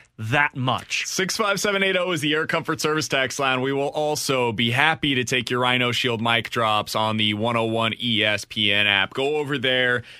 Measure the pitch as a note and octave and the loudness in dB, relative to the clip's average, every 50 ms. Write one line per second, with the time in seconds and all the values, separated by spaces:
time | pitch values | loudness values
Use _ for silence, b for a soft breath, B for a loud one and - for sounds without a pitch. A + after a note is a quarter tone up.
0 | b b _ - A2 A2 C3 D3 D3 D3 - C#3 B2+ C3 A#2 F#2+ - - - - | b b _ -10 -4 0 2 2 2 2 0 -2 0 0 0 -2 -2 -4 -6 -4
1 | - - - - F#3+ F3+ - - A3 G3+ G3 F#3 - G#3 G3+ G3 G3 F#3+ F#3 F3+ | -4 -4 -2 -2 -2 -2 -2 0 0 0 0 0 0 0 0 2 2 2 0 0
2 | F3 F#3 F3+ D#3 C3+ D3 D3+ D#3 D#3+ - - E3 D3 - D#3+ - - D3+ D3+ D#3 | 0 -2 -2 -2 0 0 0 0 0 0 -2 -2 -2 -2 -2 -2 0 0 0 0
3 | - - D3+ C3+ C3 B2 - - C#3 C3 B2+ B2+ B2+ C3+ C#3 C#3 C#3 C#3+ - D3+ | -2 0 0 0 0 0 -2 -2 0 0 0 0 0 0 0 0 -2 -2 -2 -2
4 | D3+ D3+ D3+ - - - C3+ B2+ B2 A#2+ A2 G2 A#2+ A#2 A#2 C3 D3 D#3 D#3+ D#3 | -2 -2 -2 -2 0 0 0 2 2 0 0 0 0 2 2 4 4 2 2 0
5 | - C#3+ C3+ B2+ B2 - C3 B2+ A#2 - B2+ B2 B2 B2 B2 B2 B2 B2 A#2 - | 0 0 0 0 0 0 0 -2 0 0 0 0 2 2 2 2 2 0 0 0
6 | - B2 A#2 G#2+ A2+ A#2 A#2 A#2 A#2 - - B2 A2+ A2 G#2+ G#2 G#2 - - A2 | 0 0 -2 0 0 2 2 2 0 -2 -2 0 2 2 2 2 0 0 -2 0
7 | A2 A2 G#2+ A2 G#2+ G#2+ G#2+ G#2 A2 A#2 A#2 A#2 A2+ A2+ A2+ A2+ A2+ A2+ - - | 0 0 0 0 0 0 0 0 0 0 0 0 0 0 0 0 0 -2 -2 -2
8 | A#2 A#2+ A2+ G#2 G#2+ G#2+ G#2 G#2 - - - A2+ G#2+ G#2 G2+ G#2 G#2 G#2 G2+ G2 | -2 -2 0 2 2 2 0 -2 -4 -6 -4 0 0 2 2 2 2 2 2 2
9 | F#2+ F#2+ - C3 C3+ C#3+ D3+ D3+ D3 C3+ D3 C3+ A#2 C3 B2+ B2+ B2+ B2 B2 A#2+ | 0 0 -2 -2 -2 0 -2 -2 -2 -2 -4 -2 0 0 0 2 2 0 0 -2
10 | A#2 B B | -4 B B